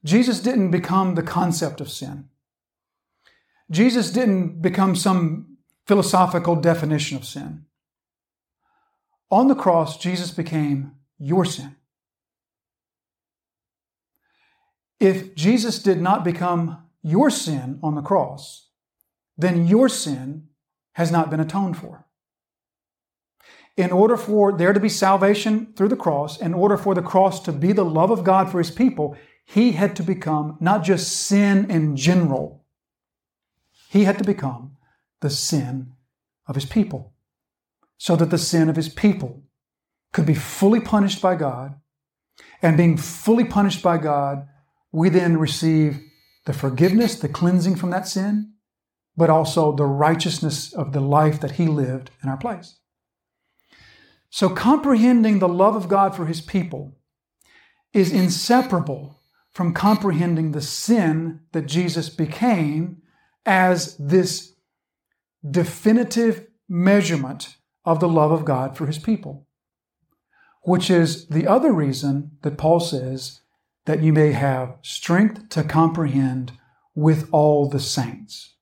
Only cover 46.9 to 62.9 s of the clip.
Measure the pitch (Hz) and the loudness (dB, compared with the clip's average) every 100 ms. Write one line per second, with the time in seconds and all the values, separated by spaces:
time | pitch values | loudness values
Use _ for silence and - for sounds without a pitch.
46.9 | 208 233 - 147 - 175 180 175 180 180 | 4 2 -2 -8 -2 2 2 0 -2 -2
47.9 | 180 190 190 196 208 214 _ _ _ _ | -4 -4 -4 -2 -4 -6 _ _ _ _
48.9 | _ _ - 165 156 160 - 151 143 143 | _ _ 0 2 4 2 0 0 2 -2
49.9 | 139 151 165 170 165 156 147 - - 135 | 2 2 2 -2 -4 -4 -4 -8 -8 -6
50.9 | 139 135 143 156 151 143 - 165 151 131 | -2 0 2 2 0 -6 -2 0 0 -2
51.9 | 131 131 _ 135 135 240 185 - _ _ | -6 -10 _ -8 -6 -8 -10 -14 _ _
52.9 | _ _ _ _ _ _ _ _ _ - | _ _ _ _ _ _ _ _ _ -20
53.9 | _ _ _ _ - 185 185 220 294 269 | _ _ _ _ -2 -2 0 2 2 2
54.9 | 240 240 240 220 202 185 175 196 220 180 | 4 4 4 4 2 2 4 2 2 0
55.9 | 196 196 190 165 165 - 196 165 139 143 | 2 2 0 -6 -6 -4 -4 -4 -10 -14
56.9 | - _ _ _ _ _ _ _ _ _ | -20 _ _ _ _ _ _ _ _ _
57.9 | - 180 180 180 - - 247 262 175 - | 2 2 2 0 -2 2 2 2 -2 -2
58.9 | 131 139 _ _ _ _ - 175 170 202 | -8 -12 _ _ _ _ -4 -4 0 2
59.9 | 214 202 156 175 165 160 147 143 - - | 2 0 0 0 0 -2 -4 -6 -8 0
60.9 | 233 170 160 165 160 _ 165 139 156 180 | 2 2 0 -4 -10 _ -8 -4 -2 -2
61.9 | 165 156 - 156 - 240 208 151 151 180 | -4 -8 -6 -6 -2 0 2 0 -2 -6